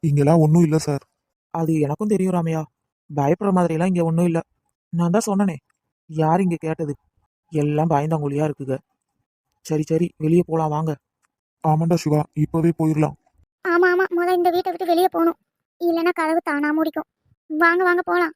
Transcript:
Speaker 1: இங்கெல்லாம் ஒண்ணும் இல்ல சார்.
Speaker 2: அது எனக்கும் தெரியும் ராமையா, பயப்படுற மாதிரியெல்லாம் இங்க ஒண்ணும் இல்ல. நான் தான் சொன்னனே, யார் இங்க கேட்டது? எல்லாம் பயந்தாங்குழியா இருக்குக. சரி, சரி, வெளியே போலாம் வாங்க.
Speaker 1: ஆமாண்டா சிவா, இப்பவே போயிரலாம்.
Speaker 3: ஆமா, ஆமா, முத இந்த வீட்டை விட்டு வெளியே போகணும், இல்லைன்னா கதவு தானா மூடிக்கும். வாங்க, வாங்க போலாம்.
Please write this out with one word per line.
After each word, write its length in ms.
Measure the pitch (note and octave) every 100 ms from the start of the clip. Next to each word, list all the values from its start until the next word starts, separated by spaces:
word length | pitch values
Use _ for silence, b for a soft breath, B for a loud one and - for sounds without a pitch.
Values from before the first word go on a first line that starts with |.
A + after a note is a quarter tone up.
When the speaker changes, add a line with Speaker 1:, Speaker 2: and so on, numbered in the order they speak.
Speaker 1:
இங்கெல்லாம் 400 | E3 C#3+ C#3+ E3+
ஒண்ணும் 220 | D3+ D#3+ E3+
இல்ல 100 | D#3
சார். 260 | D3+ C#3 _ _ _ _ _
Speaker 2:
அது 200 | E3 E3 D#3+
எனக்கும் 320 | C#3+ D3 G#3+
தெரியும் 220 | G#3 F#3 F3+
ராமையா, 240 | E3 D#3+ D#3 _ _ _ _
பயப்படுற 420 | D3 C#3 E3+ G3+
மாதிரியெல்லாம் 380 | F#3 F3 D#3+ F#3
இங்க 100 | F3
ஒண்ணும் 240 | E3 E3 F3
இல்ல. 100 | E3 - _ _ _ _
நான் 220 | E3+ F3 F#3+
தான் 120 | A3+
சொன்னனே, 280 | A#3+ G3+ D#3 _ _ _ _ _
யார் 340 | D#3 D#3 E3+ F#3+
இங்க 120 | E3+
கேட்டது? 340 | D#3+ D#3+ D#3 C#3 _ _ _ _ _
எல்லாம் 400 | D#3 D3 D3 E3
பயந்தாங்குழியா 540 | D#3 D3+ D#3+ C#3+ C#3 D3+
இருக்குக. 260 | C#3+ C3+ C3 _ _ _ _ _ _ _ _ -
சரி, 180 | D#3
சரி, 240 | D3+ D#3+ F3 _
வெளியே 260 | D#3 E3+ E3+
போலாம் 280 | D#3+ D#3+ D3+
வாங்க. 160 | D#3+ C#3+ _ _ _ _ _ _
Speaker 1:
ஆமாண்டா 320 | D#3+ D#3 E3 F3
சிவா, 260 | D#3 D3+ D3 -
இப்பவே 360 | D3+ E3 E3 E3
போயிரலாம். 380 | D#3 D3+ D3+ D3 _ _ _ _ -
Speaker 3:
ஆமா, 220 | F4 F4+
ஆமா, 140 | F4+ F#4+
முத 220 | F4 F4
இந்த 160 | F#4 F4
வீட்டை 200 | F4 F#4
விட்டு 200 | E4+ F4+
வெளியே 180 | E4+ F#4
போகணும், 260 | F4 E4 - _ _ _ _
இல்லைன்னா 300 | E4+ E4 E4+ F4
கதவு 260 | D#4 E4
தானா 260 | - D4 D4
மூடிக்கும். 360 | D4+ D#4+ D#4 - _ _ _ _
வாங்க, 320 | D#4 E4+ F4
வாங்க 180 | F#4 F4 F4+
போலாம். 280 | F4 E4+